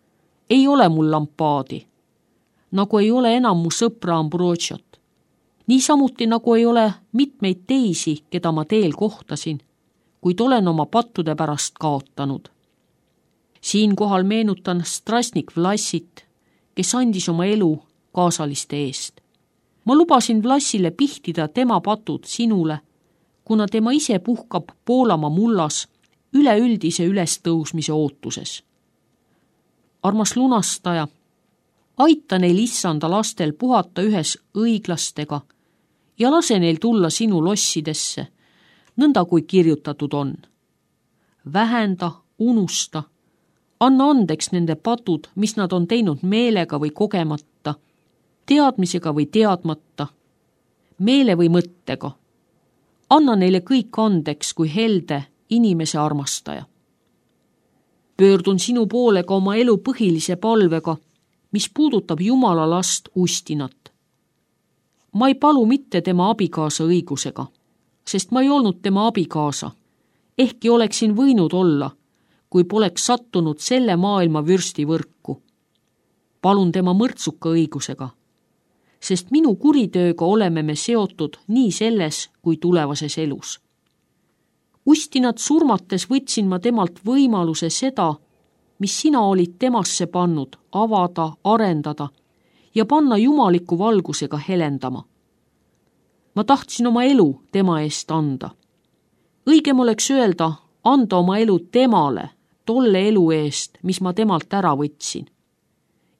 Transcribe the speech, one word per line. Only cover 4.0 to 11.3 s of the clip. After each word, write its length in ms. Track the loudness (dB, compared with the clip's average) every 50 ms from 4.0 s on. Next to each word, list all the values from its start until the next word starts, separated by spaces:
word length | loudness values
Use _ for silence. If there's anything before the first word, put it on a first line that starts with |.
| -4 -2 -2 -2
Ambrogiot. 640 | -2 -2 -2 -2 0 0 0 -2 -4 -8 -10 -12 _ _ _ _ _ _ _ _ _ _ _ _ _ _ _ _ _ 0
Niisamuti, 600 | 2 2 4 2 2 2 2 0 0 -2 -2 0
nagu 260 | 0 0 2 2 2
ei 120 | 4 4
ole 280 | 4 4 2 2 0 0 -4 _ _
mitmeid 520 | -2 -2 -2 -2 -2 -4 -2 -2 -2 -2 -4 -2
teisi, 560 | 0 0 2 0 -2 -2 -4 -4 -4 -6 _ -8
keda 220 | -8 -4 -4 -2
ma 140 | -2 -2 -2
teel 280 | 0 0 0 2 0 0
kohtasin, 640 | -2 -4 -4 -4 -8 -14 -12 -12 -10 -8 -8 -8 -10 _ _ _ _ _ _ _ _ _ _ _ _
kuid 180 | -2 -2 0 0
olen 280 | 0 0 2 2 2 2
oma 180 | 0 0 -2
pattude 500 | -2 -2 -2 -2 -2 -4 -6 -4 -4